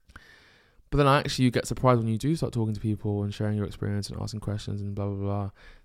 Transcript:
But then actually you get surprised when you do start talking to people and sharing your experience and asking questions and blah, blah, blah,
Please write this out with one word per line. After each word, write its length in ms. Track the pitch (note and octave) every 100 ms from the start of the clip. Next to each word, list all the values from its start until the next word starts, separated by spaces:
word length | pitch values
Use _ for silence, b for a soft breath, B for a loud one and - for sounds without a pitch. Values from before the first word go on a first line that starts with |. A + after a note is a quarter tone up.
| _ B B B B B B B _
But 80 | C#3+
then 100 | C#3
actually 380 | C#3 - - B2
you 60 |
get 160 | B2+ -
surprised 320 | A#2+ C3 A#2+
when 100 | A2+
you 80 | A2
do 180 | C#3 D#3+
start 160 | A#2+
talking 220 | A#2+ A2
to 60 | G#2
people 440 | G#2+ G#2 G#2+ G2+
and 100 | G2+
sharing 220 | - G#2+ G#2
your 100 | G#2
experience 440 | - G#2 G2+ G2
and 120 | -
asking 200 | G#2 G#2+
questions 400 | G#2 G2+ - G2+
and 120 | G2+
blah, 120 | G2+ G2+
blah, 100 | G2
blah, 340 | G2+ G2+ G2 b b b